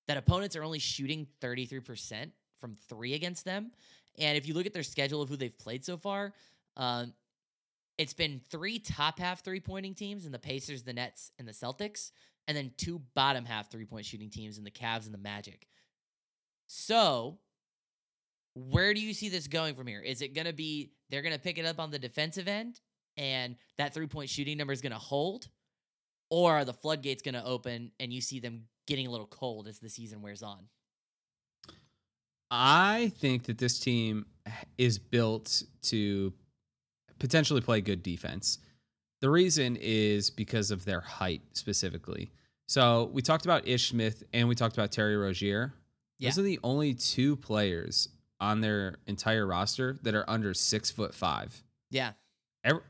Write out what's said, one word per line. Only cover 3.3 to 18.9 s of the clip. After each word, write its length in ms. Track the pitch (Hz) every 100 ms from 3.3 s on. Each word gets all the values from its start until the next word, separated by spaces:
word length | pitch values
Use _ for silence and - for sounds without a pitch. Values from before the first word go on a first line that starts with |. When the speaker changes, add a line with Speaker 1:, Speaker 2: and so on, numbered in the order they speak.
| 175 185
Speaker 1:
them. 240 | 196 226 - - - _ -
And 180 | 151 147
if 120 | 143
you 80 | 151
look 100 | -
at 80 |
their 80 | 170
schedule 400 | 143 - 139 151
of 80 | 139
who 60 | 143
they've 200 | 127 -
played 260 | - 127 135
so 100 | 175
far, 380 | 202 196 202 - _ _ _ -
um, 380 | 123 120 120 - _ _ _ _ _ _ _ -
it's 140 | 151
been 280 | - 160 135 -
three 300 | 160 190 233
top 400 | - - 151 160
half 240 | 180 180
three-pointing 500 | 196 190 - 190 190
teams 320 | 185 202 202 165
in 60 |
the 80 | 127
Pacers, 420 | - 135 131 135
the 120 | 120
Nets, 380 | 120 123 - - -
and 100 | 117
the 40 |
Celtics, 600 | 107 120 139 208 208 - - _ _ -
and 100 | 147
then 140 | 135 -
two 240 | 165 170 131
bottom 320 | - 135 131 120
half 240 | 110 104
three-point 380 | 113 107 113 104
shooting 240 | 110 107
teams 260 | 104 107 104
in 60 |
the 80 | 101
Cavs 340 | - 117 113 110
and 80 |
the 60 | 101
Magic. 480 | 101 101 104 92 _ _ _ _ _ _ _ _ _ _ -
So, 720 | - - 226 196 127 120 175 _ _ _ _ _ _ _ _ _ _ _ 127
where 400 | 127 156 196